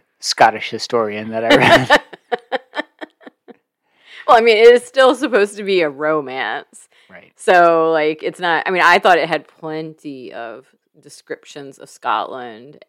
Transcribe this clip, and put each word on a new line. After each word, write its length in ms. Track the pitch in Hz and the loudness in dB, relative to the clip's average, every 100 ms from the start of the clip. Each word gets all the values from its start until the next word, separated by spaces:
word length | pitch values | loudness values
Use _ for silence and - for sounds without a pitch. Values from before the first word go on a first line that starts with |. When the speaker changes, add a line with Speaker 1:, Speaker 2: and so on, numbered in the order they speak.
| _ _ | _ _
Speaker 1:
Scottish 500 | - - 120 107 - | -6 2 2 2 -8
historian 600 | 113 - 120 107 107 110 | -10 -4 -4 -4 -6 -8
that 140 | 113 | -4
I 120 | 113 - | 0 2
read. 460 | - - 127 294 - | 4 4 4 0 -2
Speaker 2:
<laughs> 20 | - _ 240 _ 254 - - - _ - _ - _ - _ _ _ _ _ _ - - | -20 _ -10 _ -12 -12 -14 -14 _ -20 _ -20 _ -20 _ _ _ _ _ _ -8 0
Well, 100 | 240 | 2
I 40 | |
mean, 160 | 233 214 | 4 6
it 160 | 233 | 6
is 120 | 240 - | 6 2
still 300 | 269 254 240 | 2 2 2
supposed 400 | 269 220 202 208 | -2 -2 -2 -4
to 80 | |
be 160 | 196 185 | -4 -2
a 80 | 156 | -2
romance. 1000 | 135 151 156 131 131 110 135 - - _ _ _ | -4 -4 -4 -6 -8 -8 -8 -12 -20 _ _ _
Speaker 1:
Right. 220 | 90 _ _ | -20 _ _
Speaker 2:
So, 540 | - 180 170 165 160 | 2 4 4 2 0
like, 280 | 160 151 156 | 0 -2 -4
it's 180 | - 165 | -8 -6
not, 260 | 175 160 - | -4 -4 -2
I 40 | |
mean, 100 | 185 | 0
I 160 | 165 185 | 2 4
thought 180 | 196 165 | 2 2
it 120 | 160 | 0
had 180 | 156 - | -6 -10
plenty 840 | _ 160 156 160 156 151 131 117 | _ -12 -10 -12 -16 -18 -18 -18
of 340 | 95 117 113 135 _ _ 156 | -16 -16 -18 _ _ _ _
descriptions 800 | 143 - - - - 147 139 - | _ -20 -18 -18 -18 -20 -20 -20
of 120 | 143 | -20
Scotland 920 | - 131 107 90 131 120 110 131 151 | -12 -8 -6 -8 -12 -16 -18 -20 -20